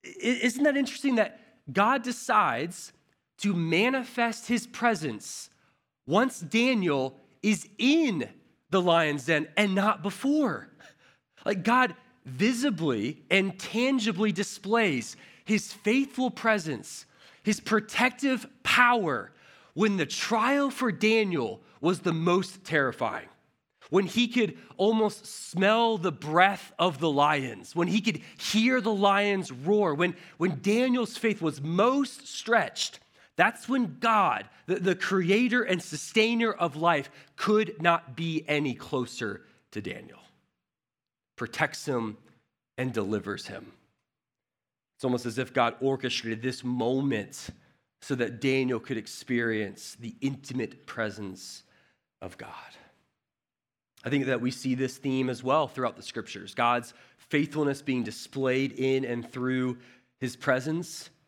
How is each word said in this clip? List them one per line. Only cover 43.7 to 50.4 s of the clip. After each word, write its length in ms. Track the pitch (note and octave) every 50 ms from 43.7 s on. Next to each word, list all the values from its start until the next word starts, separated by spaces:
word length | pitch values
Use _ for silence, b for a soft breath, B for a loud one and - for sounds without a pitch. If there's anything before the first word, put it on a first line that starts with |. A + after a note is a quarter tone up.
| _ _ _ _ _ _ _ _ _ _ _ _ _ _ _ _ _ _ _ _ _ _ _ _ _
It's 60 | _ -
almost 220 | B2+ B2 A#2+ A#2+
as 140 | A#2+ G#2 B2
if 120 | B2+ B2+
God 240 | - C3+ A#2+ A#2 A#2 -
orchestrated 600 | B2+ C3+ C3+ C3 C3 B2 - - - A2+ A2+ A2 A#2+
this 200 | C3 B2+ - -
moment 840 | B2 B2 B2 A2+ A#2+ C3 C3+ C#3 C#3 A#2+ G#2 G2+ - - - - - - b b b b b b b _ _
so 140 | - - C#3+
that 240 | B2 A#2+ G#2 A#2 G#2+
Daniel 400 | - C3+ C3 C3+ C3 B2+ B2+ A2
could 180 | - - C3
experience 1000 | A2 G#2 - - - - - B2 A#2+ A#2 A2+ A2 G#2+ G#2+ G2 G2+ - - - - -
the 140 | A#2+ A2+ - -
intimate 640 | C3+ C3+ C#3 C#3